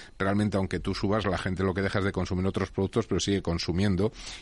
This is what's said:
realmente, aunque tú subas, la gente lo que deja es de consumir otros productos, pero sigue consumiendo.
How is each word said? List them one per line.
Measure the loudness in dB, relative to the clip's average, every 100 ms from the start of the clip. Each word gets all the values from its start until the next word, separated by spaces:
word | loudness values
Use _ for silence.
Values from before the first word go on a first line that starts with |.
| -12 -4
realmente, | 0 2 2 0
aunque | -2 -2
tú | -2 -2
subas, | 0 0 0
la | -2
gente | -2 0
lo | 0 2
que |
deja | 0 0
es | 0
de |
consumir | 0 -2 0 0
otros | 0 -2
productos, | 0 0 0 2
pero | 2
sigue | 2 0
consumiendo. | 0 -2 0 2 2 2 0 -2 -14 -14